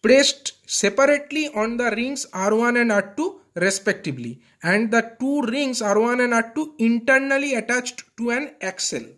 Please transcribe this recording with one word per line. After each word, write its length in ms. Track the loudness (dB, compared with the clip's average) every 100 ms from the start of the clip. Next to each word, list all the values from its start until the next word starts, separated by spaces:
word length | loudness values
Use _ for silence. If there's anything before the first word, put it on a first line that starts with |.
pressed 420 | 6 6 6 0 -10 -12 -8 -2
separately 600 | 0 2 4 4 0 -4 -4 -2
on 160 | -4 -2
the 100 | -2 -2
rings 220 | -4 -6 -8 -2 0
R 40 | 2 2
one 100 | 2
and 100 | 2
R 140 | 2 0 -6
two 120 | -6 -8 _ -2 0
respectively, 680 | 0 -2 -2 -4 -8 -10 -12 _ _ 0
and 200 | 0 2
the 80 | 0 -2 -6
two 220 | -2 -2 -2
rings 280 | -2 -2 -2
R 160 | 0 2
one 200 | 2 2 2
and 80 |
R 180 | 0 -2 -6
two 200 | -8 0
internally 760 | 0 2 4 2 2 -2 -2 -4
attached 420 | -2 -4 -4 -12 -20 -6
to 60 | -4 -2
an 60 | -4 -8 -10
axle। 360 | -6 -6 -6 -10